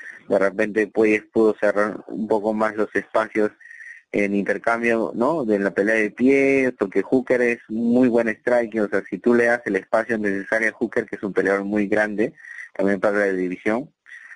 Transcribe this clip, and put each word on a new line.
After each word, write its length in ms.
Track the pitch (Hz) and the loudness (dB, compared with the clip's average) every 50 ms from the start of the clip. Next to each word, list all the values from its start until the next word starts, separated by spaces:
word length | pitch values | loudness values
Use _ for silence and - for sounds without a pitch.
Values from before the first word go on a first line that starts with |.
| - - - - - - | -20 -20 -20 -16 -6 -2
de 100 | - 101 | 0 2
repente, 480 | 95 98 92 101 107 107 98 110 107 92 | 2 0 0 0 -2 -2 0 0 -2 0
pues, 360 | - 110 113 107 107 107 107 - - | 2 2 2 4 4 2 0 -2 0
pudo 220 | 113 110 107 104 - | 2 2 2 2 2
cerrar 460 | - 104 98 104 104 107 - - - - | 0 0 2 2 0 -2 -2 -6 -12 -12
un 200 | - 80 110 104 | -8 -6 -4 -2
poco 260 | 110 107 98 110 107 | 0 0 0 0 -2
más 220 | 107 110 110 104 | 0 0 -2 -2
los 200 | 107 104 - - | -2 -4 -2 -2
espacios 560 | 101 98 - - 110 110 107 - 107 107 107 - _ - - - - - - - - - _ - | -4 -4 -2 -2 -2 -2 -2 0 0 0 0 -2 _ -20 -20 -20 -20 -20 -20 -20 -20 -14 _ -4
en 200 | 104 101 98 101 | -2 -2 0 0
intercambio, 800 | 101 98 95 101 98 - - 117 117 117 117 117 113 107 82 - | -2 -2 -2 -4 -4 -2 -2 -2 0 0 0 0 0 0 -2 -4
¿no? 300 | 101 120 139 165 165 135 | -2 -2 -2 -2 -2 -2
De 160 | 107 107 98 | 0 0 0
la 120 | 101 98 | 0 0
pelea 240 | 92 - 98 104 113 | 0 0 0 2 2
de 140 | 110 107 104 | 0 0 -2
pie, 640 | 95 - 120 131 139 139 135 135 139 135 131 127 123 - | -2 0 2 4 4 4 4 2 2 2 2 0 -2 -2
porque 220 | 107 98 - 98 | -4 -2 -2 -2
Hooker 400 | 95 - - 131 123 - 131 123 | -2 0 0 0 0 2 0 2
es 180 | 123 120 117 117 - - | 2 0 0 -2 -6 -8
muy 400 | 110 110 120 117 120 123 131 123 | -6 -2 0 2 4 4 4 4
buen 220 | 113 117 117 113 | 4 2 2 0
striker, 540 | 107 - - - 123 120 120 110 104 113 104 | -2 -4 -2 0 0 2 0 0 -2 -2 -2
o 40 | 101 | 0
sea, 160 | 104 98 95 - | 0 -2 -4 -4
si 80 | - 92 | -6 -2
tú 160 | - 120 120 | 2 2 4
le 140 | 117 120 117 | 4 4 4
das 140 | 120 120 - | 2 0 0
el 100 | 110 101 | -2 -2
espacio 420 | 95 95 - - 110 113 113 117 110 | -2 -2 0 0 0 0 0 -2 -2
necesario 520 | 107 101 95 98 95 - 110 110 113 110 | -2 -2 -2 -4 -4 -2 -2 0 0 -2
a 20 | |
Hooker, 340 | 104 - 123 107 - 123 110 | -2 -2 -6 -4 -2 -4 -4
que 120 | - - - | -4 -6 -8
es 60 | - | -8
un 100 | 101 90 | -4 -2
peleador 320 | - 95 92 98 98 98 | 0 0 2 0 0 -2
muy 220 | 101 104 104 104 98 | -2 -2 -2 -2 0
grande, 460 | 104 104 107 107 107 98 107 143 - - - - - - - - - | 0 0 0 0 -2 -2 -4 -4 -4 -8 -20 -20 -20 -18 -20 -14 -6
también 280 | - 95 98 101 95 | -4 -2 -2 0 0
para 160 | 98 107 101 104 | 0 0 0 2
la 80 | 101 | 0
división, 640 | 98 95 92 92 90 90 - - 107 107 120 147 - _ _ _ - - - - - - | 0 0 -2 -2 -4 -4 -4 -2 -2 -2 -2 -4 -8 _ _ _ -20 -20 -20 -20 -20 -20